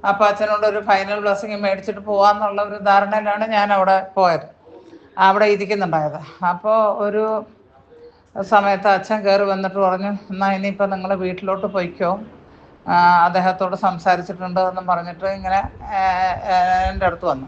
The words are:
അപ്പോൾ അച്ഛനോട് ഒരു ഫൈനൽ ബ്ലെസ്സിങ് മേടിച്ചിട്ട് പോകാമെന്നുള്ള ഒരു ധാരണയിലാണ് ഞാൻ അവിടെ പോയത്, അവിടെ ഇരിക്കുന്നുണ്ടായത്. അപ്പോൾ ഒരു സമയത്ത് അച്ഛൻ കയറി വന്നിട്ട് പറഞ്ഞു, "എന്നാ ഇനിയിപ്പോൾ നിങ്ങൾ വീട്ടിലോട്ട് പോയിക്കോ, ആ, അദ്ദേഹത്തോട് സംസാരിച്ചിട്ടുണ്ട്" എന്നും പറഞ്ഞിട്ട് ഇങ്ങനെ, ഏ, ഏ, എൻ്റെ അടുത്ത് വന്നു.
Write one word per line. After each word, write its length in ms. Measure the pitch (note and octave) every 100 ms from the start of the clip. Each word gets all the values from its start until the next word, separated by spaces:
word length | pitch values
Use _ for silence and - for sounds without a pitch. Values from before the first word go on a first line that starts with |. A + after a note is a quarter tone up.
| G3+
അപ്പോൾ 200 | G3 G#3
അച്ഛനോട് 380 | G3+ G#3+ G#3 G#3+
ഒരു 140 | G#3
ഫൈനൽ 400 | G3+ G3 G3 G#3
ബ്ലെസ്സിങ് 360 | G#3 G3+ G#3+ G3+
മേടിച്ചിട്ട് 440 | G3+ F#3+ G3 G3+
പോകാമെന്നുള്ള 640 | G3+ G3+ G3+ G#3 G#3 G3+
ഒരു 200 | G#3 G#3
ധാരണയിലാണ് 640 | G3+ G3 G3+ G#3+ G#3 G#3 A3
ഞാൻ 240 | G#3+ G#3
അവിടെ 340 | G3 F#3+ F#3+ F#3+
പോയത്, 340 | - F3+ D#3+ - - - - - - - -
അവിടെ 260 | F#3+ G3
ഇരിക്കുന്നുണ്ടായത്. 1000 | G#3+ G#3 F#3+ G#3 F#3 D#3+ D3+ - D3+ -
അപ്പോൾ 540 | F3+ F#3 G#3+ A3 G#3+ -
ഒരു 480 | G#3 G#3 A3 A3 G#3+ _ _ _ _ - - _ _ -
സമയത്ത് 460 | F#3+ G#3+ G3+ G3 G3+
അച്ഛൻ 320 | F#3+ G3 G#3+
കയറി 240 | G3+ G3
വന്നിട്ട് 320 | G3+ F#3+ F#3+ G3
പറഞ്ഞു, 340 | F#3+ F#3 G3
"എന്നാ 420 | G3+ - F#3+ G3
ഇനിയിപ്പോൾ 380 | F#3+ G3+ G3 G3
നിങ്ങൾ 240 | F#3+ F#3
വീട്ടിലോട്ട് 520 | G3 F#3 F3+ G3 F#3+ G#3
പോയിക്കോ, 540 | F#3+ F3 F3 F3 G3 A3 - - - - - -
ആ, 360 | F3 F3 F3
അദ്ദേഹത്തോട് 520 | E3+ F#3 F#3 F#3 F#3 F#3+
സംസാരിച്ചിട്ടുണ്ട്" 840 | G3 F3 F#3 F3+ F3 F3 F#3 F3+
എന്നും 260 | F#3 F3+ F3+
പറഞ്ഞിട്ട് 380 | F3 E3+ E3
ഇങ്ങനെ, 460 | F#3+ G3 F#3+ F#3+ G3 -
ഏ, 200 | - G3+ F#3+ F#3 F#3 F3+ -
ഏ, 360 | F#3 F3+ F#3 F#3+
എൻ്റെ 180 | G3 F#3
അടുത്ത് 180 | E3+
വന്നു. 220 | F3 C3+